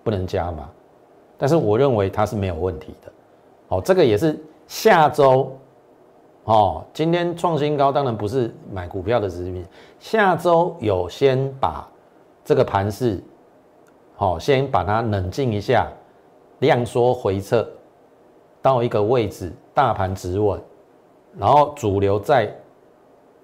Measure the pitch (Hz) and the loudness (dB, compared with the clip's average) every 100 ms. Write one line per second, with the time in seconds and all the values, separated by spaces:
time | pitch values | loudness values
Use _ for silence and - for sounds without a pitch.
0 | - 101 92 95 87 80 71 - _ _ | -4 -4 -2 -4 -4 -8 -12 -20 _ _
1 | _ _ _ - 143 165 110 107 139 113 | _ _ _ -4 0 2 2 2 4 2
2 | 98 104 107 110 95 80 92 73 71 - | 0 0 -2 -2 -4 -2 -4 -6 -12 -20
3 | - - _ _ _ _ - 92 98 190 | -20 -20 _ _ _ _ -6 -4 0 4
4 | 139 104 156 156 - - - - 220 180 | 4 4 0 -2 -8 -20 -16 0 4 6
5 | 151 - 135 127 - - - _ _ _ | 4 4 4 4 2 -8 -20 _ _ _
6 | _ _ _ _ - 110 98 76 - - | _ _ _ _ 0 2 2 0 -8 -4
7 | 160 175 175 170 180 151 147 147 139 143 | 0 0 -2 -2 -2 0 0 0 0 0
8 | 135 107 104 131 113 - - 95 87 98 | -2 -2 -4 -2 -4 -6 -14 -12 -10 -8
9 | 90 120 101 87 90 90 87 - - - | -2 0 -2 -6 -8 -10 -12 -18 -20 -20
10 | - 220 202 165 175 165 180 170 107 92 | -4 0 2 2 2 2 2 -2 -2 -2
11 | 90 - 139 131 135 135 85 - - - | -2 0 0 2 -2 -4 -4 -4 -14 -20
12 | _ _ _ _ - 131 113 98 101 104 | _ _ _ _ 0 2 2 0 -2 -2
13 | 123 90 - - _ _ _ _ _ _ | -2 -2 -8 -20 _ _ _ _ _ _
14 | _ - 98 82 - 131 139 95 90 107 | _ -4 -2 -2 0 0 0 -2 0 -2
15 | 117 101 92 113 131 104 101 117 80 - | 0 -2 -4 -4 -2 -2 0 0 0 -6
16 | - _ _ _ _ - 135 131 120 127 | -20 _ _ _ _ -2 2 2 0 2
17 | 123 123 104 98 101 117 - - - _ | 2 2 -2 -4 0 -2 -2 -8 -20 _
18 | _ _ _ _ _ _ 135 127 120 113 | _ _ _ _ _ _ 0 2 0 0
19 | 104 127 104 - 90 - _ - 131 107 | 2 2 0 -4 -12 -14 _ 0 0 0
20 | 92 95 90 95 104 85 - - _ _ | -2 -4 -6 -2 0 -2 -8 -20 _ _
21 | _ _ _ - 101 143 143 - 107 98 | _ _ _ -4 2 4 2 0 -2 0
22 | 98 104 101 135 107 - - _ _ _ | 0 0 0 0 0 -6 -20 _ _ _
23 | _ _ _ _ | _ _ _ _